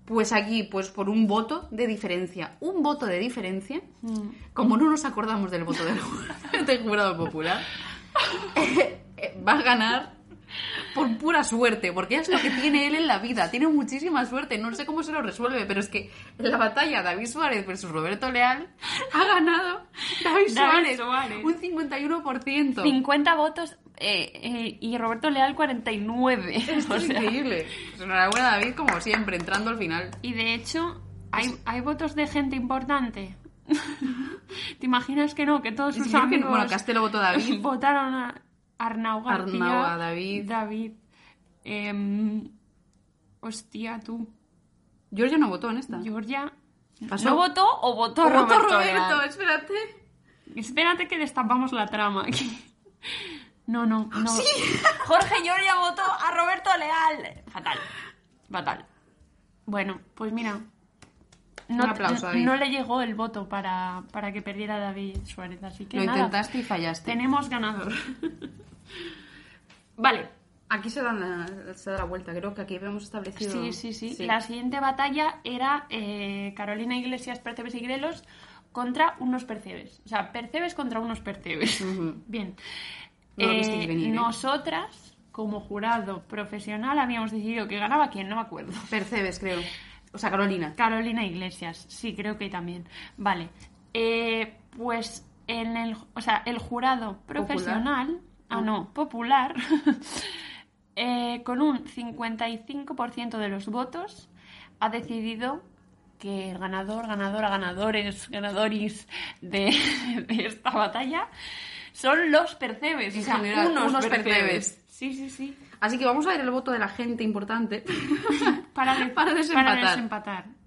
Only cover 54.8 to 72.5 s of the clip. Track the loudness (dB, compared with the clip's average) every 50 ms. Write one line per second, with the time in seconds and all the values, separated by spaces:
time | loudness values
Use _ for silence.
54.8 | 6 4 4 4 2 6 6 6 6 6 2 2 2 4 2 4 6 4 4 4
55.8 | 4 2 2 2 0 0 0 2 0 0 2 4 2 2 2 0 4 2 2 4
56.8 | 4 0 2 4 4 2 2 0 -6 -10 -12 -14 -18 -14 -14 -8 -4 -4 -4 -4
57.8 | -6 -10 -10 -12 -14 -14 -16 _ _ _ _ _ _ _ -8 -4 -4 -4 -4 -6
58.8 | -8 -18 _ _ _ _ _ _ -20 _ _ _ _ _ _ _ _ -6 -4 -2
59.8 | -2 -2 -4 -8 -12 _ _ -8 -6 -4 -4 -4 -4 -4 -6 -6 -10 -14 _ _
60.8 | _ _ _ _ -20 -20 _ _ -20 _ -20 _ _ _ _ -20 -10 _ 0 2
61.8 | 2 2 2 0 0 0 0 0 -2 0 0 2 4 4 4 4 2 0 0 -2
62.8 | -2 0 0 0 0 -2 -2 -4 -4 -4 -4 -8 -8 -6 -6 -6 -4 -2 -4 -2
63.8 | -4 -4 -6 -8 -12 -10 -10 -8 -8 -6 -8 -8 -8 -8 -8 -8 -6 -6 -4 -4
64.8 | -4 -6 -6 -6 -8 -6 -6 -8 -8 -8 -12 -12 -12 -12 -12 -12 -14 -14 -12 -12
65.8 | -14 -6 -2 0 0 2 4 2 2 2 2 0 -2 -2 -4 -6 -4 -2 -2 -2
66.8 | 0 -2 -4 -4 -4 -4 -4 -2 0 2 2 2 0 0 -2 -2 -2 -2 -2 -4
67.8 | -4 -4 -6 -6 -6 -8 -10 -6 -8 -8 -8 -8 -14 -16 -16 -16 -20 -20 -20 -20
68.8 | -20 -20 -16 -14 -14 -14 -14 -16 -20 -20 -20 -20 -20 -20 -20 -20 _ _ -20 _
69.8 | _ _ _ 4 4 4 4 4 -2 -8 -14 -20 _ _ _ _ _ _ -4 -4
70.8 | -4 -6 -4 -2 -2 -2 -2 -2 -2 -4 -4 -6 -6 -8 -10 -12 -14 -16 -16 -14
71.8 | -10 -8 -6 -4 -4 -6 -6 -8 -8 -8 -8 -6 -6 -8